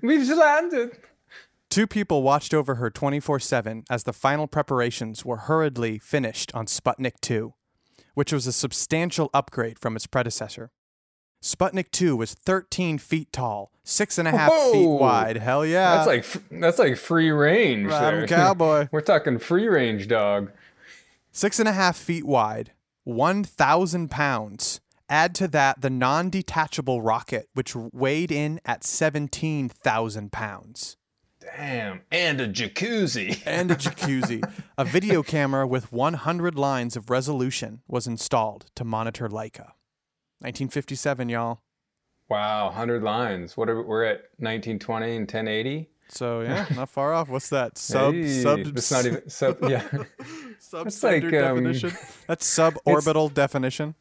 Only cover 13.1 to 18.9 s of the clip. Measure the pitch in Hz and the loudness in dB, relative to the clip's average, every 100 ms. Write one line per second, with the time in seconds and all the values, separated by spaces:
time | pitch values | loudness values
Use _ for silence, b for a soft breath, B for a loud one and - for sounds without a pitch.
13.1 | 165 151 - 123 104 101 _ - - 208 | -4 -4 -6 -4 -4 -10 _ -6 -2 -2
14.1 | - 165 196 151 320 269 233 175 143 135 | 0 2 4 6 6 6 6 6 6 6
15.1 | 120 110 113 113 135 156 170 185 165 156 | 4 2 -2 0 2 2 4 6 6 6
16.1 | 120 - - - 160 165 170 185 127 - | 2 0 -10 -10 0 2 4 4 2 0
17.1 | 165 160 151 147 196 214 117 101 147 156 | 2 4 4 4 6 4 2 0 2 2
18.1 | 156 - 170 180 190 160 151 143 | 0 2 4 4 4 4 4 2